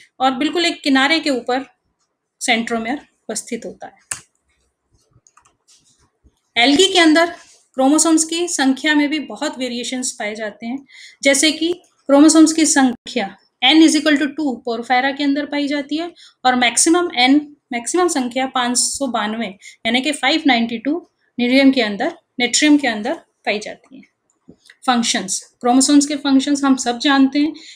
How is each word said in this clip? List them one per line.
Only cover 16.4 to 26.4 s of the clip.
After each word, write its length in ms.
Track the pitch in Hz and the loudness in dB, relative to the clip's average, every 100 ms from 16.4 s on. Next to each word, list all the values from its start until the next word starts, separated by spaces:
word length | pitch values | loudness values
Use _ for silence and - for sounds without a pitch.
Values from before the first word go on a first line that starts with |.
और 100 | 254 | -2
maximum 540 | 247 240 233 - 349 349 | 0 0 0 2 2 0
N, 320 | - 254 294 294 - _ | 0 4 4 0 -8 _
maximum 360 | 240 240 349 359 | -10 -4 0 0
संख्या 380 | 302 247 247 262 | 0 -4 -4 -4
पाँच 320 | 254 240 247 | -2 -2 -2
सौ 280 | - - 277 | -4 -4 -6
बानवे, 400 | 226 208 220 214 190 - - 226 | -4 -4 -6 -8 -12 -20 -10 -4
यानी 140 | 240 | -2
कि 120 | 285 | -2
five 300 | 294 262 311 311 | -2 -2 0 2
ninety 320 | 240 233 233 | 0 0 -4
two 320 | 269 330 330 _ _ - | -6 -6 -8 _ _ -6
nerium 340 | 240 262 269 | 0 4 4
के 100 | 262 | 4
अंदर, 360 | 214 202 277 240 _ - | 0 -4 -6 -8 _ -6
natrium 400 | 247 240 302 294 | -2 0 2 2
के 80 | 269 | 2
अंदर 260 | 220 220 | -4 -6
पाई 440 | 330 - _ - 208 | -10 -12 _ -8 -8
जाती 380 | 92 87 _ - | -8 -16 _ -20
है। 60 | - _ _ _ _ _ _ _ - | -20 _ _ _ _ _ _ _ -2
Functions, 540 | 247 233 233 190 - - _ | 0 0 -4 -6 -8 -10 _
chromosomes 460 | 247 254 262 294 285 | 0 2 4 4 4
के 100 | 294 | -2
functions 480 | 285 269 | 0 0